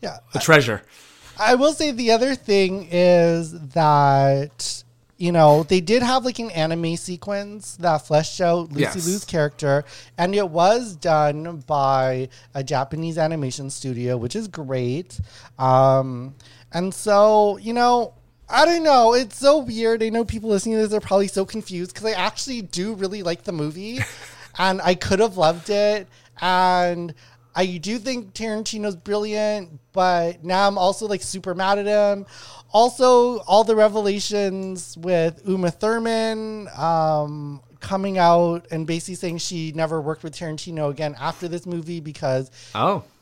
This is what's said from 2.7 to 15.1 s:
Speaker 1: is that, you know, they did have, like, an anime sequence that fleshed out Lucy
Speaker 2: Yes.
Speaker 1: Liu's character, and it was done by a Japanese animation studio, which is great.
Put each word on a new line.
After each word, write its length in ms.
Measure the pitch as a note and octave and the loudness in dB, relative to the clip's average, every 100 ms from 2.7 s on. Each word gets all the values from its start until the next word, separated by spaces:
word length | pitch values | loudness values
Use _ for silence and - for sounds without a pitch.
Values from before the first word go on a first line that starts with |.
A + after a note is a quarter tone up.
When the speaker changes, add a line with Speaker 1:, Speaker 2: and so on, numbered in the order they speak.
| F#3+ E3 | -2 -4
Speaker 1:
is 640 | F3 F3+ F3 E3+ E3+ E3 E3+ D3 | 2 4 6 4 2 -4 -12 -8
that, 1120 | E3+ D#3 D3 C#3+ C#3 C#3 C#3 C#3+ _ - - - _ _ _ | 0 4 6 6 4 4 2 -2 _ -10 -10 -14 _ _ _
you 140 | F3 | -2
know, 320 | E3+ D3+ D3 | 6 6 6
they 180 | D#3+ F#3 | 4 0
did 200 | E3 A#3 | 2 2
have, 220 | A#3+ B3+ B3 | 2 0 -2
like, 140 | A#3+ | -6
an 100 | A3+ | -8
anime 440 | E3+ D#3+ E3 E3 E3 | -4 -2 -2 -4 -4
sequence 800 | - F3 - G3+ G3+ G#3 - - | -8 -12 -8 -8 -8 -14 -18 -6
that 240 | F3 D#3 - | -2 -2 2
fleshed 320 | D3+ D#3 - | 0 0 -2
out 300 | F3+ F3 E3 | 0 0 -2
Lucy 100 | D3 | -2
Speaker 2:
Yes. 260 | C3+ F#3 E3+ | -2 -2 -4
Speaker 1:
Liu's 180 | G3+ - | -6 -4
character, 580 | F3 D3 - D3 C#3 D3 - - - | -2 -2 -2 0 0 -2 -16 -20 -4
and 160 | F3+ | -2
it 160 | G3+ F#3+ | 0 -2
was 460 | D#3+ F3 A#3 A#3+ E3+ | 2 4 2 0 -8
done 680 | F3 D#3 D3 D3 E3 E3+ B2+ | 0 2 2 -2 -8 -12 -4
by 640 | D3 C3+ C3+ C3 C3 C3 - _ | 0 2 2 0 -2 -6 -12 _
a 100 | C#3 | -10
Japanese 540 | C3+ C#3+ C#3 D#3 E3 D#3+ | -4 -4 -4 -6 -6 -2
animation 520 | D#3 D#3+ C3+ B2 C3+ | -2 -2 -6 -8 -10
studio, 460 | - C3+ A#2+ B2 B2+ | -10 -8 -6 -4 -4
which 180 | A#2+ G3+ | -4 -6
is 120 | A3 | -8
great. 720 | E3 C#3 C3 B2 C3 F#3 | -10 -6 -4 -2 -4 -8